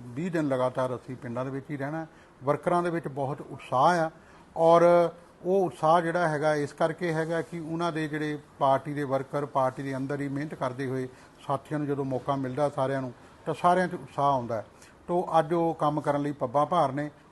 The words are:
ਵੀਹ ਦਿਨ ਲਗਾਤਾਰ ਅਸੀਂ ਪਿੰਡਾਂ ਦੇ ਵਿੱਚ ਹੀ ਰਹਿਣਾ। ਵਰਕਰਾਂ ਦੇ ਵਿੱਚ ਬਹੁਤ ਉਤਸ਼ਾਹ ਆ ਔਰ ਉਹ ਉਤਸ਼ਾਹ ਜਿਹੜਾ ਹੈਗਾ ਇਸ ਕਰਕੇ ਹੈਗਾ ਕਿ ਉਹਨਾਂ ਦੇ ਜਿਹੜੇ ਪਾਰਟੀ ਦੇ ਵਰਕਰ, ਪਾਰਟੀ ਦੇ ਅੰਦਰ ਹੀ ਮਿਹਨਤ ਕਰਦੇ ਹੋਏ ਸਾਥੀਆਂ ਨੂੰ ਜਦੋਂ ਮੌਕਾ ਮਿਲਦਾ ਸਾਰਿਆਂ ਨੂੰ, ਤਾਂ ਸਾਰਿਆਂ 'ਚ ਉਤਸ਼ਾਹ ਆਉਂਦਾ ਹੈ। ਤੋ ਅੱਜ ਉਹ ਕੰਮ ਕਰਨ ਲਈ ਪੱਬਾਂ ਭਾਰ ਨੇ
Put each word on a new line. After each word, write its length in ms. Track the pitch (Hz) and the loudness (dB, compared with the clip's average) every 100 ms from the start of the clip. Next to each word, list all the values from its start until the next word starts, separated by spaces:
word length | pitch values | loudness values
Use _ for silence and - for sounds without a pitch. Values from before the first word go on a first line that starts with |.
ਵੀਹ 300 | 123 120 185 | -12 -6 -4
ਦਿਨ 160 | 165 151 | -2 0
ਲਗਾਤਾਰ 480 | 131 127 131 127 120 | 2 0 0 -2 -4
ਅਸੀਂ 200 | - 127 | -8 -12
ਪਿੰਡਾਂ 300 | 123 117 131 | -8 -6 -6
ਦੇ 60 | |
ਵਿੱਚ 140 | 135 135 | -8 -8
ਹੀ 60 | 143 | -8
ਰਹਿਣਾ। 300 | 139 160 160 - - - | -6 -6 -10 -16 -20 -8
ਵਰਕਰਾਂ 400 | 131 147 185 175 | -2 0 2 0
ਦੇ 60 | 175 | 0
ਵਿੱਚ 180 | 165 160 | -2 -6
ਬਹੁਤ 340 | 135 135 151 | -6 -6 -6
ਉਤਸ਼ਾਹ 580 | - 139 - 127 151 175 | -10 -16 -4 4 4 4
ਆ 120 | 160 - - - - - | 0 -4 -20 -20 -14 2
ਔਰ 540 | 165 170 170 175 170 - - - | 6 8 8 8 4 -2 -18 -8
ਉਹ 220 | 175 196 175 | 0 2 2
ਉਤਸ਼ਾਹ 360 | - 156 170 | 0 4 4
ਜਿਹੜਾ 260 | 165 165 170 | 4 0 0
ਹੈਗਾ 280 | 147 156 151 | 2 0 0
ਇਸ 180 | 143 | -2
ਕਰਕੇ 400 | - 165 156 175 | -2 -2 0 -2
ਹੈਗਾ 280 | 160 160 165 | -2 -2 -4
ਕਿ 180 | 160 175 | -4 -10
ਉਹਨਾਂ 320 | 160 165 175 | -8 -4 -2
ਦੇ 160 | 156 156 | -2 -4
ਜਿਹੜੇ 320 | 151 151 147 - - | -4 -4 -6 -10 0
ਪਾਰਟੀ 340 | 139 135 151 | 2 2 0
ਦੇ 100 | 147 | -6
ਵਰਕਰ, 420 | 139 135 135 147 143 | -2 -2 -2 -4 -2
ਪਾਰਟੀ 380 | 139 131 127 | 0 0 -2
ਦੇ 140 | 139 131 | -6 -6
ਅੰਦਰ 240 | 135 143 | -4 -4
ਹੀ 60 | 143 | -4
ਮਿਹਨਤ 260 | 139 151 | -6 -8
ਕਰਦੇ 340 | - 135 123 135 | -6 -6 -4 -4
ਹੋਏ 200 | 131 127 - - - - | -4 -6 -12 -20 -18 -6
ਸਾਥੀਆਂ 320 | 135 - 151 | -6 -4 -6
ਨੂੰ 80 | 143 | -4
ਜਦੋਂ 180 | 139 135 | -4 -2
ਮੌਕਾ 300 | 127 131 139 | -4 -2 -2
ਮਿਲਦਾ 340 | 131 127 147 | -2 -2 -2
ਸਾਰਿਆਂ 320 | 139 131 135 | 0 -2 -2
ਨੂੰ, 120 | 131 - - - - | -6 -12 -20 -12 -8
ਤਾਂ 80 | |
ਸਾਰਿਆਂ 340 | 151 180 180 180 | 0 4 4 2
'ਚ 60 | |
ਉਤਸ਼ਾਹ 320 | 147 139 - 143 | -4 -10 0 2
ਆਉਂਦਾ 300 | 135 117 113 | 2 -2 -6
ਹੈ। 100 | 101 - - - - | -8 -18 -20 -20 -4
ਤੋ 200 | 175 165 160 | -2 2 2
ਅੱਜ 140 | 151 | 2
ਉਹ 200 | 170 165 | 0 0
ਕੰਮ 280 | 160 151 151 | 0 0 0
ਕਰਨ 200 | 147 143 | 0 0
ਲਈ 100 | 143 | -2
ਪੱਬਾਂ 340 | 147 127 139 147 | -4 -2 0 2
ਭਾਰ 260 | 175 139 | 2 2
ਨੇ 180 | 135 147 - - | 0 -6 -10 -20